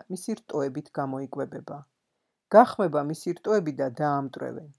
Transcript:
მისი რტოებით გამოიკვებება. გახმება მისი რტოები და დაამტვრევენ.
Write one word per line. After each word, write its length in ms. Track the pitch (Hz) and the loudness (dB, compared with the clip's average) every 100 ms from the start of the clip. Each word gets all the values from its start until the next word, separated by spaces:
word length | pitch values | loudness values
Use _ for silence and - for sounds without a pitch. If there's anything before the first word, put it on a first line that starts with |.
| - | -10
მისი 280 | 185 - | -8 -6
რტოებით 540 | 214 - 151 139 135 147 | -8 -6 -4 -4 -6 -8
გამოიკვებება. 880 | - 139 131 135 143 135 151 - 143 - _ _ _ _ _ - | -6 -4 -6 -6 -6 -8 -8 -12 -16 -18 _ _ _ _ _ 6
გახმება 500 | 208 247 - 185 147 | 8 8 4 0 0
მისი 300 | 143 165 - | -2 -4 -6
რტოები 400 | 170 - 214 156 | -4 0 0 0
და 140 | 135 135 | -2 -4
დაამტვრევენ. 800 | 117 147 143 139 - 135 - 156 | 0 0 0 -2 -6 -8 -10 -14